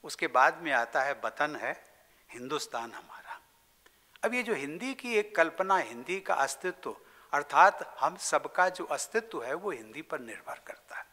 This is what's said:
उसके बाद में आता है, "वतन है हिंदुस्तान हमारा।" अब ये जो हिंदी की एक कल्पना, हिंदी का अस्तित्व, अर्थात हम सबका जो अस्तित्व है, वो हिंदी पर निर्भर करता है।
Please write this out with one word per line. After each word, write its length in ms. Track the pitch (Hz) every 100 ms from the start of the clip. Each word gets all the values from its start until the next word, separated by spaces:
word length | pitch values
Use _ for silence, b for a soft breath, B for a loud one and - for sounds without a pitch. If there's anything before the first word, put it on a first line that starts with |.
उसके 220 | 156 - 160
बाद 320 | 123 143 165
में 140 | 165
आता 300 | 127 117 147
है, 180 | 135 139
"वतन 320 | 113 - 147 131
है 280 | 120 156 - b b b b
हिंदुस्तान 640 | 120 127 147 - 120 117
हमारा।" 480 | 107 - - - - _ _ _ _ b b b b
अब 100 | 220
ये 80 | 247
जो 120 | 233
हिंदी 400 | 175 139 165 254
की 200 | 262 247
एक 220 | 220 208 -
कल्पना, 400 | 165 - 190 190
हिंदी 440 | 120 120 131 190
का 140 | 190
अस्तित्व, 640 | 180 139 - 185 180 - 104 B B B
अर्थात 640 | 143 147 143 185 - 165 -
हम 160 | 147 185
सबका 520 | - 151 - - 185
जो 160 | 180
अस्तित्व 600 | 165 143 - 220 220 160
है, 100 | 117
वो 160 | 156 202
हिंदी 320 | 131 110 131
पर 180 | 160 147
निर्भर 400 | 117 104 - - -
करता 300 | - _ -
है। 100 | -